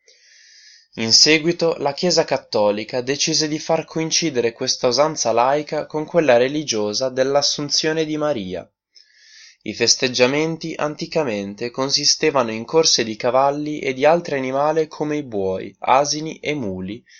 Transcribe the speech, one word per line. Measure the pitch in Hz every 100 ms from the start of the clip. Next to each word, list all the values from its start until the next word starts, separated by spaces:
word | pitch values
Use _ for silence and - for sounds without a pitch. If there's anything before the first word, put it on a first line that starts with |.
| _ _ _ _ - - - - _ -
In | 113
seguito | - 151 156 160 170 165 -
la | 143
Chiesa | 139 180 160
Cattolica | 151 135 - 113 104 104 107 127
decise | 123 143 - 151 156
di | 151
far | - 160 151
coincidere | 165 160 - 165 123 117
questa | - 131 - 127
usanza | 120 156 147 117
laica | 113 127 151 147 151 147
con | 156
quella | 156 175 147 120
religiosa | 131 151 139 110 104 104 131
dell'Assunzione | 127 131 143 139 - 143 - 156 160
di | 156 151
Maria. | 151 131 92 90 - _ _ _ _ _ - - - _
I | -
festeggiamenti | 101 113 - 127 123 123 143 160 160 165 -
anticamente | 151 151 165 165 143 104 98 104 120
consistevano | - 135 143 139 - 160 139 117
in | 110 117
corse | 160 160 -
di | 113 107
cavalli | 123 127 139 147 151 151
e | 135
di | 127
altri | 143 170 175 143
animali | 131 135 151 160 156
come | - 151 151
i |
buoi, | 135 104 95 95 - -
asini | - 131 143 151 160 -
e | -
muli, | 147 107 92 92 117 _